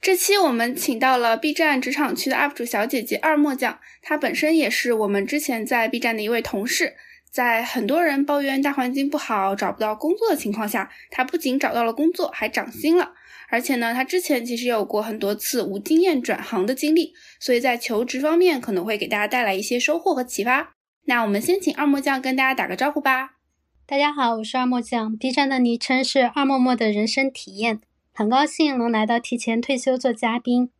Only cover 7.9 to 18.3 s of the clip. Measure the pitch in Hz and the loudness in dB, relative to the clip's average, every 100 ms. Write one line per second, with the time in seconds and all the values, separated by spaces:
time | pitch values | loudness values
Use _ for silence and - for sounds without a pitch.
7.9 | 302 339 277 285 285 277 269 285 277 247 | 2 2 2 0 0 0 0 0 0 -2
8.9 | 269 277 294 - 214 196 196 190 - 220 | -2 -2 -2 -2 0 0 0 -4 -2 -4
9.9 | 214 294 392 453 311 214 208 214 220 196 | -2 -2 0 0 0 -2 -4 -4 -4 -6
10.9 | - - - 262 349 269 262 - 233 233 | -12 -12 -6 -2 -2 -2 0 0 0 -2
11.9 | 240 311 349 349 - 214 - 214 - 302 | 0 0 0 -4 -4 -4 -4 -6 -4 2
12.9 | 349 - - - - - 233 247 254 233 | 2 2 -6 -20 -20 -4 -4 0 -2 0
13.9 | 240 262 370 359 269 233 233 247 226 190 | -2 0 -2 0 -2 0 -4 0 0 0
14.9 | 214 214 220 202 214 - 247 175 196 208 | -2 -4 -4 -2 -2 -2 -2 -2 -4 2
15.9 | 320 370 294 233 214 202 208 196 262 302 | 4 4 2 0 -4 -4 -2 0 0 2
16.9 | 320 320 - - - - 240 226 233 - | 2 2 -6 -20 -14 0 2 2 -2 -2
17.9 | 220 247 254 294 | -2 -2 -2 2